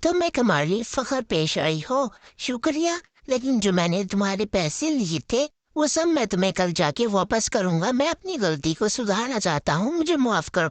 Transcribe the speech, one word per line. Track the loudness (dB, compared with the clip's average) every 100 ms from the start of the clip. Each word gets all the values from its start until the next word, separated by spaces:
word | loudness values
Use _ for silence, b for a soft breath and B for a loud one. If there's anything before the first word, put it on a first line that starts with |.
तो | 2
मैं | 2 0
तुम्हारे | 2 2 2 2
लिए | -2
फख्र | -2 -6 -2 -4
पेश | -2 0 0 0
आई | 0 -2
हो, | -2 -2 -2 B B B
शुक्रिया। | -6 -2 -2 0 0 -2 -8 _ -4
लेकिन | -2 2 2
जो | 2
मैंने | 2 2 0 -2
तुम्हारे | 0 0 0 0
पैसे | 0 0 -2 -2
लिए | 0 0 -4 -2
थे, | -2 -2 _ _ 0
वो | 0
सब | 2 2
मैं | 2 0
तुम्हें | 0 0
कल | 2 0
जाके | 2 0 0 0
वापस | 0 0 0 0
करूंगा। | 0 0 0 0
मैं | 0 0
अपनी | -2 -6 -2
गलती | 0 0 -2
को | 0 -2
सुधारना | -2 -2 0 0 -2
चाहता | -2 -2 0
हूँ, | 0 0
मुझे | -2 0 2
माफ | 2 2 0
करो। | 0 -2